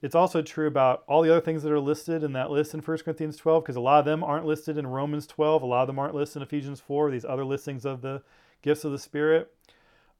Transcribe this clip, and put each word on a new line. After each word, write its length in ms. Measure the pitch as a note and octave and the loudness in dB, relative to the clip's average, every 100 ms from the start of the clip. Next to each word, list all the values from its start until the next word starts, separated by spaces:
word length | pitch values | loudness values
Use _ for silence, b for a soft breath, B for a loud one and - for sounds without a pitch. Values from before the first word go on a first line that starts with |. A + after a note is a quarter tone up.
it's 120 | C3+ E3 | 0 2
also 280 | F#3 E3 | 4 0
true 240 | D#3 - D3+ | -2 -2 0
about 360 | C#3+ C3 B2+ - | 4 4 2 2
all 160 | D3+ | 4
the 80 | D#3+ | 6
other 100 | E3 | 4
things 220 | E3 D#3+ | 4 -4
that 80 | D3+ | 0
are 80 | D3 | 0
listed 440 | C#3 D3+ - E3 | 0 -2 -2 -4
in 100 | D3+ | -4
that 180 | C3 C3 | -4 -2
list 240 | C#3+ D3+ D#3 | -2 -2 -6
in 60 | |
First 220 | D#3+ D#3+ | -6 -4
Corinthians 320 | E3 D#3+ D#3 D3+ | -6 -6 -8 -2
twelve, 280 | D#3+ D#3+ | 2 2
'cause 120 | D#3+ B2 | 2 -2
a 60 | |
lot 160 | B2+ D3 | 4 4
of 80 | C#3+ | 4
them 180 | D#3 | 0
aren't 220 | - D3+ D#3+ | -2 -2 -2
listed 320 | D3+ D#3+ D3+ | -4 -4 -6
in 80 | C3+ | -6
Romans 400 | C3 D3 D3 - | -6 -4 -6 -8
twelve, 380 | - D3+ D#3 | 0 2 2
a 20 | B2+ | 2
lot 160 | B2 | 0
of 60 | C3 | 0
them 100 | C3+ | -4
aren't 160 | C#3+ | -6
listed 300 | D3 D3 C#3+ | -4 -6 -8
in 40 | C3+ | -8
Ephesians 320 | D3 C#3 C3+ | -8 -8 -12
four, 300 | - C#3+ D3+ | -6 -2 0
these 160 | B2 A#2+ | -2 -4
other 180 | C3 | -6
listings 400 | C3+ C#3 - C3+ | -4 -6 -6 -8
of 180 | C3+ C3 | -8 -8
the 200 | C3 C#3 b b b b | -10 -12 b b b b
gifts 240 | C#3+ D3+ D#3 | -2 0 -2
of 60 | |
the 80 | C#3 | -6
Spirit. 520 | - D3 D3+ D#3+ - _ b b b b b | -6 0 4 4 2 _ b b b b b